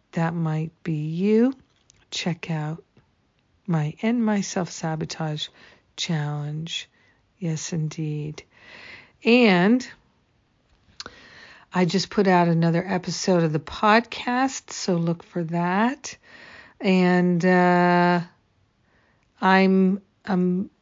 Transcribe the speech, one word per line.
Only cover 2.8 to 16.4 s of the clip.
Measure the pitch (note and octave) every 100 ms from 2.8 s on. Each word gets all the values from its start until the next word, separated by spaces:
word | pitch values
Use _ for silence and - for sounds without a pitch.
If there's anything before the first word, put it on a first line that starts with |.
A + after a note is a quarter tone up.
| _ _ _ _ _ _ _ _ -
my | E3 D3+ -
End | A3 A#3+ G#3+
My | G3+
Self-Sabotage | F#3 F#3+ E3+ - D#3+ D#3+ D#3+ - D#3 D3+ - _ - _ _ -
Challenge. | - D#3 D3 D3 D3 D#3 E3 - - _ _ _ _ _
Yes, | E3+ D#3 -
indeed. | E3 D3+ - D#3 D3+ D3+ D3+ - _ - - - - - _
And | A3+ B3 A3+ F3+ F#3+ B3 - - _ _ _ _ _ _ _ _ _ - - - - - - - _
I | F3+ F3
just | F#3 -
put | - F#3+
out | F3+ E3+
another | E3 E3+ E3+
episode | F#3 F#3 F3+ E3 - F3
of | E3
the | D3+
podcast, | - - G#3+ A3 A#3 - B3+ B3 C4 - -
so | - - E3+
look | E3 E3+
for | - F3
that. | D#3+ E3+ F3 F#3+ A#3+ C#4+ - - _ -